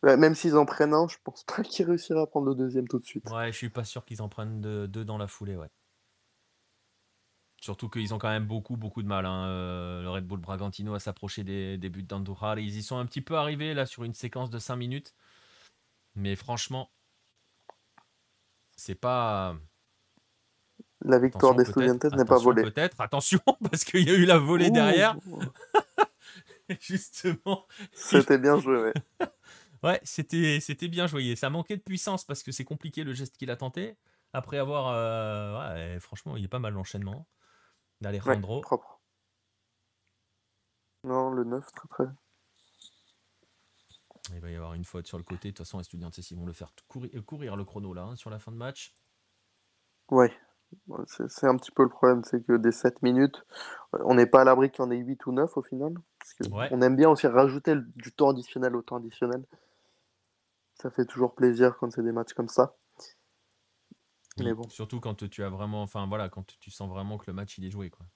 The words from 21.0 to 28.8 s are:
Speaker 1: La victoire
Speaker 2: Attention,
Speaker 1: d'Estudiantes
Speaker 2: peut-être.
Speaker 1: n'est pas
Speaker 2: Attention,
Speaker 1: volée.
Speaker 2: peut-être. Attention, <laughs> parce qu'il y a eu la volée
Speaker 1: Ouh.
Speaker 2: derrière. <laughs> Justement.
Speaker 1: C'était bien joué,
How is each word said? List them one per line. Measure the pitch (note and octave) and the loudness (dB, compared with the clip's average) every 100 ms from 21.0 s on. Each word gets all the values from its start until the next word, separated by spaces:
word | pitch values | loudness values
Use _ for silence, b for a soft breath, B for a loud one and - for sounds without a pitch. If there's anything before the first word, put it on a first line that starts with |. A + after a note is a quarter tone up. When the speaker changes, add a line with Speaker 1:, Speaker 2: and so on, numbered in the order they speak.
Speaker 1:
La | - B2+ | 4 4
victoire | B2+ G#2 C3 | 4 6 6
Speaker 2:
Attention, | B2+ B2+ | 8 4
Speaker 1:
d'Estudiantes | - B2+ B2 | 4 2 2
Speaker 2:
peut-être. | D3+ C#3 | 0 2
Speaker 1:
n'est | A#2+ | 6
pas | |
Speaker 2:
Attention, | B2+ A#2+ | 8 8
Speaker 1:
volée. | A#2 | 6
Speaker 2:
peut-être. | G#2+ G#2 F3 - | 2 0 -2 -2
Attention, | A2 C#3 - F#3+ - | -4 -2 2 2 4
<laughs> | C4+ G3+ | 0 0
parce | E3 | -2
qu'il | - F#3 D#3 | 0 2 4
y | |
a | |
eu | F#3 F3 | 6 8
la | E3+ | 8
volée | C#3+ F3 F3 | 6 4 6
Speaker 1:
Ouh. | |
Speaker 2:
derrière. | - D3 E3+ G#3+ A3 | 6 6 6 4 2
<laughs> | F#3+ E3+ C#3 - - A4 - - G#4+ _ b F#3 b b _ F#3+ | -10 -10 -10 -12 0 0 0 0 0 _ b -20 b b _ -10
Justement. | - F#3 - - F#3 E3 - F#3+ _ B G3+ | -4 -6 -6 -4 -2 -2 -4 -6 _ B -20
Speaker 1:
C'était | - - C#3+ C3+ C#3 | -12 6 6 8 6
bien | C3+ D3 | 6 4
joué, | C3 C3 | 4 2